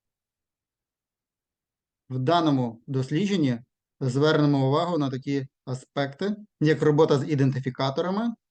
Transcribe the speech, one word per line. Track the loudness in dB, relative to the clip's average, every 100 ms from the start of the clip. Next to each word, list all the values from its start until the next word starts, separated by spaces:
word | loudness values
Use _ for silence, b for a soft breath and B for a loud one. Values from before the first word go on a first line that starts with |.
| _ _ _ _ _ _ _ _ _ _ _ _ _ _ _ _ _ _ _ _ -10
В | -4
даному | 2 2 4 2 0 -6 -8
дослідженні | -6 -2 -2 0 0 0 -2 -8 _ _ -8
звернемо | -4 2 2 4 2 2 2
увагу | 0 0 -2
на | -4
такі | -6 -6 -6 -6 _ -12
аспекти, | -12 -8 -4 -4 -4 -6 -6 -10 -2
як | 2 2
робота | 2 4 4 2
з | 0
ідентифікаторами | 0 0 0 -6 -4 -4 -2 -4 -2 -4 -8 _